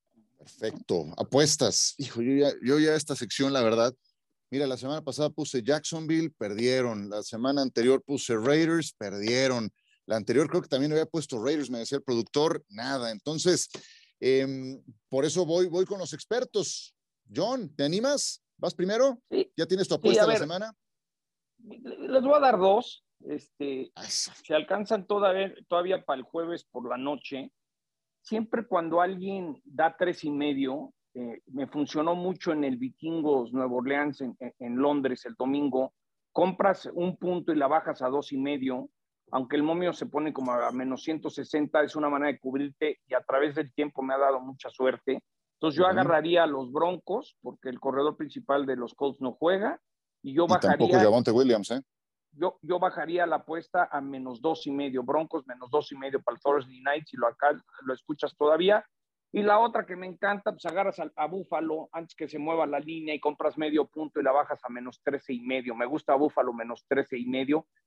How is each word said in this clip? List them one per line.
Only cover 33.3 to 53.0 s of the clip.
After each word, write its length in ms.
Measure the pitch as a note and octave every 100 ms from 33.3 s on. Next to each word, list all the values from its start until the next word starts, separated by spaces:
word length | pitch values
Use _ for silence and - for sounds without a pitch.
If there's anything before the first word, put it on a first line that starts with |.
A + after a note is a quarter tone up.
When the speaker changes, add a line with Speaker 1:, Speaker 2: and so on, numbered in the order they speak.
| C#3 A#2
Speaker 2:
Nueva 200 | B2+ B2+
Orleans 480 | B2 B2 C#3+ D3 C3+
en, 140 | B2+ G#2
en, 140 | B2 -
en 160 | A#2+ B2
Londres 500 | C#3+ D3 B2+ B2+ A#2+
el 80 |
domingo, 640 | A2+ B2+ C#3+ C#3+ C3 C3 _ _ _ _
compras 560 | - F3+ F3+ G3 F#3 -
un 240 | E3 F3 -
punto 340 | F3+ F3 D3+
y 40 | D3+
la 120 | C3+
bajas 360 | D#3 D#3+ C#3+
a 60 | B2+
dos 220 | C#3+ C#3
y 60 | C3+
medio, 540 | C#3 C#3+ C3 B2+ - _ _ _ _
aunque 240 | C3 B2 D3
el 80 |
momio 280 | D3+ E3+ F3
se 140 | - B2
pone 260 | C#3+ D#3
como 180 | C#3 C3
a 200 | A#2+ A#2+
menos 300 | B2+ C3 B2+
ciento 300 | - D#3 D3+
sesenta, 520 | - B2+ D3+ D3 D#3
es 120 | D3 D#3
una 140 | D3
manera 220 | C#3 D3
de 80 | B2+
cubrirte 640 | C3 C#3 C#3+ - D#3 - -
y 80 | B2+
a 80 |
través 320 | - C3+ D3+ D3
del 180 | D3
tiempo 300 | - D3 -
me 100 | C3
ha 60 | C3+
dado 200 | C#3 C3+
mucha 300 | C3 C3+ A#2+
suerte. 540 | - C3 B2 - C3 _ _ _
Entonces 240 | - D#3+ C#3+
yo 60 |
Speaker 1:
Ujú. 80 | F#3
Speaker 2:
agarraría 520 | F#3 F3+ D#3 D#3+ E3+
a 40 | D#3+
los 240 | C#3 B2
Broncos, 640 | C#3+ E3+ F3 - G#3+ D4 _
porque 280 | C3 - C3
el 100 | B2
corredor 380 | C3+ C3 D3 C#3+
principal 500 | D3+ B2+ A#2+ C#3 C3+
de 80 | B2+
los 180 | A#2+
Colts 280 | - C#3+ -
no 100 | C3
juega, 500 | A#2 E3 F#3+ A3+ E4 _ _ _ _
y 120 | C#3 C3+
yo 100 | E3+
Speaker 1:
Y 20 |
tampoco 440 | F3+ - C#3+ A#2
Speaker 2:
bajaría 80 | -
Speaker 1:
Javonte 320 | G#2 A#2 A#2+
Williams, 400 | A2+ C3 A2 G2
¿eh? 100 | B2 - _ _ _ _ C#3+
Speaker 2:
yo, 220 | F3+ -
yo 180 | D3+ F3+
bajaría 460 | F3+ F3